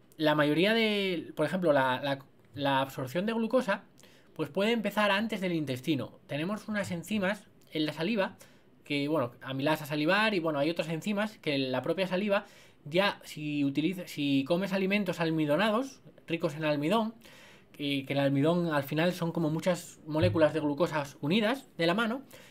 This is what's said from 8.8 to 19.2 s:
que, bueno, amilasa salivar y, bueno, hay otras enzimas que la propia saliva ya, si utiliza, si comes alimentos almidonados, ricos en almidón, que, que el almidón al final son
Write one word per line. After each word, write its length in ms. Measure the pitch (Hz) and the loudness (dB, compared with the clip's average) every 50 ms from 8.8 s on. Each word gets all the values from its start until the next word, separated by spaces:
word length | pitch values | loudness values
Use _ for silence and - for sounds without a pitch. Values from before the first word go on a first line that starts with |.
| _ | _
que, 240 | - 147 143 143 | -4 -2 -2 0
bueno, 240 | 147 160 151 123 117 - - | 0 0 0 -2 -2 -6 -10
amilasa 440 | - 135 139 135 135 151 156 156 151 | -10 -8 -4 -2 0 0 0 0 -2
salivar 480 | 139 156 151 151 170 190 208 220 220 208 | -4 -4 0 2 2 4 4 4 2 2
y, 60 | 175 | 0
bueno, 200 | 156 165 151 139 | 0 0 0 0
hay 100 | 143 165 | 0 0
otras 200 | 170 175 160 160 | 0 -2 -4 -4
enzimas 480 | 165 156 - 208 208 196 214 214 - | -6 -4 -4 -2 -2 -2 -2 -4 -6
que 200 | - - 156 139 | -6 -4 -2 -2
la 240 | 135 135 131 127 123 | 0 0 0 -2 -2
propia 260 | - 160 165 190 190 | -2 -2 -2 -2 -2
saliva 380 | 185 185 180 214 202 196 208 - - - - - - - _ - | -2 -2 -2 0 0 0 0 -2 -6 -14 -20 -20 -20 -20 _ -12
ya, 360 | 143 151 185 202 196 - - - | -2 0 2 2 2 0 -4 -10
si 400 | - - 151 151 147 147 147 139 | -14 -12 -8 -6 -4 0 0 0
utiliza, 440 | 139 139 147 156 175 185 185 170 | 2 0 0 0 0 -2 -4 -10
si 360 | - - 147 143 143 139 135 135 | -10 -6 -4 0 2 2 2 2
comes 280 | - 170 180 196 180 196 | 2 0 0 0 -2 0
alimentos 460 | 196 190 185 202 208 196 - - 170 | 0 2 2 2 0 0 -2 -2 0
almidonados, 840 | 170 160 160 156 156 143 147 170 208 220 208 240 277 269 - - - - - - - | 0 0 0 0 2 2 2 2 4 2 2 0 -2 -4 -10 -18 -20 -20 -20 -18 -8
ricos 280 | - 165 165 170 160 143 | -6 -4 -2 -2 -4 -4
en 100 | 156 156 | -2 -2
almidón, 480 | 151 151 143 147 165 208 233 214 226 - - - - - - - - - - - - | 0 0 0 2 2 2 2 2 0 -4 -10 -18 -20 -20 -20 -20 -20 -20 -20 -20 -20
que, 340 | - - 143 143 139 139 135 | -12 -8 -4 -2 -2 -2 -2
que 80 | - 135 | -2 0
el 60 | 139 | 2
almidón 540 | 139 139 139 139 143 160 175 175 170 165 151 | 2 2 2 4 4 4 4 2 2 0 0
al 100 | 143 139 | -2 -2
final 300 | - 156 156 170 180 175 | 0 0 2 2 2 0
son 180 | - | 0